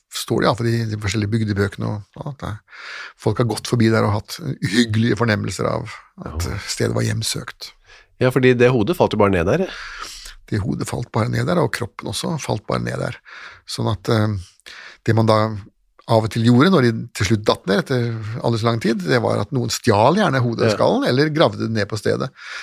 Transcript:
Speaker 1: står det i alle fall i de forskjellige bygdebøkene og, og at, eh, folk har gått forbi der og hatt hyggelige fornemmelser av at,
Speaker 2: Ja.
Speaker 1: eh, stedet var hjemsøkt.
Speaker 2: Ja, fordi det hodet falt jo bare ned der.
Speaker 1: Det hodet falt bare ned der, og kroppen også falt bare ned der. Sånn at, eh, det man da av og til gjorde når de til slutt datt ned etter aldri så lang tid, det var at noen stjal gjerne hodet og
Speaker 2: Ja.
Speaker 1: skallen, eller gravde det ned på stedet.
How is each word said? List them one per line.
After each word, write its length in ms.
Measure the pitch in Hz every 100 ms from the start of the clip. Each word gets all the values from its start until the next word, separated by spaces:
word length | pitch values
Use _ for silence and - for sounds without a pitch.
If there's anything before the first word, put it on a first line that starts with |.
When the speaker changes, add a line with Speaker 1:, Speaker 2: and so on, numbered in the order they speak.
| _
Speaker 1:
står 300 | - - 113
det 40 |
i 40 | -
alle 80 | 117
fall 160 | 117
i 120 | 117 113
de 80 | 107
forskjellige 340 | 104 107 104
bygdebøkene 560 | 113 107 98 98 - 113
og, 160 | 104 101 -
og 180 | 147
at, 140 | 135 87
eh, 80 | 110 _ - - - - -
folk 180 | - 104
har 60 |
gått 220 | 120 107 -
forbi 220 | 120 110
der 140 | 113
og 80 | 110 101
hatt 160 | - - 135 -
hyggelige 540 | - 113 117 110 117 117
fornemmelser 460 | 120 104 104 101 117
av 240 | - 117 - - -
at, 220 | - 85 -
Speaker 2:
Ja. 60 |
Speaker 1:
eh, 40 | 104 -
stedet 280 | - 113
var 80 | 113
hjemsøkt. 680 | 113 110 110 - - - - - _ - _ -
Speaker 2:
Ja, 120 | 123
fordi 260 | 135 127 120
det 140 | 123
hodet 240 | 131 101 180
falt 160 | 107
jo 60 | 107
bare 120 | 101
ned 140 | 92 87
der. 220 | 156 190 - - - - - - - -
Speaker 1:
Det 120 | 110
hodet 280 | 101 - -
falt 240 | 135 127
bare 160 | 120 117
ned 160 | 120 127
der, 120 | 175
og 140 | 131
kroppen 360 | - 113 - -
også 320 | - 185 160
falt 260 | - 117 -
bare 140 | 62
ned 180 | 58 -
der. 160 | 50 - - - - - -
Sånn 240 | - 117
at, 160 | 104 -
eh, 200 | 113 107 98 87 _ - - - -
det 100 | -
man 120 | 110 113
da 240 | 110 110 104 101 _ _ _ -
av 140 | 113
og 60 | 107
til 120 | 120
gjorde 280 | 113 120 170
når 100 | 180
de 260 | 123 113 120
til 140 | - 104
slutt 180 | 107
datt 220 | 107 120 180
ned 120 | 196
etter 320 | - 127 117 113 107 120
aldri 160 | 135 117
så 60 |
lang 160 | 117 117
tid, 160 | 196 226
det 220 | 175 123
var 180 | 107 110
at 120 | 107
noen 160 | 135 117
stjal 480 | - - 101 120 190
gjerne 240 | 180 131
hodet 240 | 123 113
og 60 | 113
Speaker 2:
Ja. 40 | 101
Speaker 1:
skallen, 300 | 117 226 247
eller 220 | 127 156
gravde 300 | 151 139 104
det 120 | 113
ned 160 | 110 101
på 120 | 110
stedet. 320 | 107 117 135 - - -